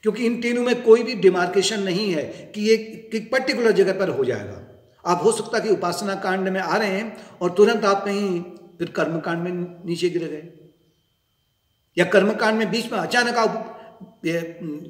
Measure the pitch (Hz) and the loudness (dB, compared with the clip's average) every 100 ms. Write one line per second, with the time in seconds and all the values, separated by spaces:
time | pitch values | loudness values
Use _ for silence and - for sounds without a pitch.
0 | 214 208 233 233 233 240 247 240 226 226 | -2 0 -2 0 -2 0 0 0 6 6
1 | 240 240 185 180 175 196 185 220 196 180 | 6 4 4 4 2 2 0 0 -2 0
2 | 214 160 123 - - 208 208 220 - - | 0 -2 -4 -10 -14 -4 2 2 2 -14
3 | - 220 214 254 277 240 233 190 190 190 | -8 -8 -2 -2 -2 0 2 4 4 2
4 | 185 131 123 113 101 98 - - _ _ | -2 0 -2 -2 -8 -14 -18 -20 _ _
5 | 175 175 214 220 202 226 202 175 175 - | -2 2 2 0 -2 -4 0 0 0 -4
6 | 202 196 196 190 190 190 175 220 214 190 | -6 -4 -2 -2 -2 -2 0 0 0 -2
7 | 226 - - - 175 175 208 226 202 196 | -6 -12 -20 -4 -4 6 6 6 2 2
8 | 202 202 202 175 175 - - - 165 - | 0 -2 -2 -2 -6 -16 -20 -10 -8 -2
9 | 151 165 175 170 175 180 175 - 170 170 | -2 -2 -4 -4 -4 -6 -8 -10 -8 -2
10 | 180 165 160 151 165 - - _ _ _ | -2 -2 -6 -10 -14 -20 -20 _ _ _
11 | _ _ _ _ _ _ _ _ _ - | _ _ _ _ _ _ _ _ _ 0
12 | 180 208 196 214 220 220 214 226 220 220 | 4 6 4 2 0 2 0 -2 -4 -4
13 | 165 247 240 240 214 - - - - - | 0 0 2 2 0 0 -8 -14 -20 -20
14 | - _ 165 165 165 - 165 151 - | -20 _ -4 -2 -4 -10 -10 -10 -8